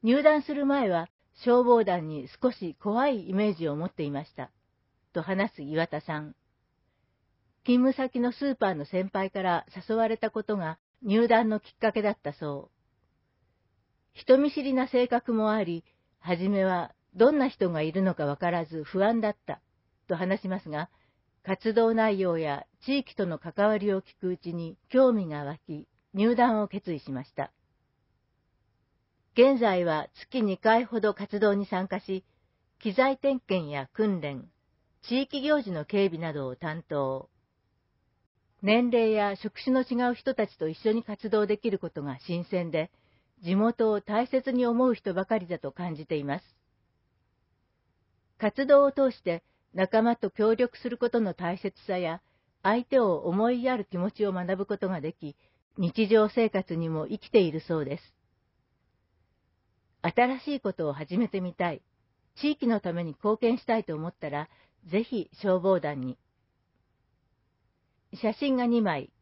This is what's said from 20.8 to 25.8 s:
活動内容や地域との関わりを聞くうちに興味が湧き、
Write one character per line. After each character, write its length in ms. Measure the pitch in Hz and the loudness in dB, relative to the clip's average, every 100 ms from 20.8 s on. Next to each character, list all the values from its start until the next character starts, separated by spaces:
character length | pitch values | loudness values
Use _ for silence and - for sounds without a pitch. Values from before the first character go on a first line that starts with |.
| 170 _ _ _ _ _ | -8 _ _ _ _ _
活 320 | - 190 220 | -8 -4 0
動 200 | 220 226 | 2 2
内 260 | 226 220 202 | 4 2 2
容 180 | 185 165 | 0 0
や 280 | 156 143 - _ | -2 -6 -8 _
地 160 | - 277 | -4 -2
域 160 | 254 - | -2 -6
と 100 | 185 | -4
の 120 | 160 | -4
関 300 | 170 - 208 | -8 0 0
わ 80 | 214 | 2
り 160 | 202 | 0
を 100 | 190 | -2
聞 140 | - _ | -6 _
く 80 | 185 | -6
う 80 | 180 | -6
ち 180 | 170 | -8
に 240 | 170 165 - _ | -8 -10 -14 _
興 240 | 254 262 | 4 6
味 140 | 226 175 | 4 -2
が 180 | 147 | -6
湧 140 | 143 151 | -8 -10
き、 300 | - 151 | -12 -14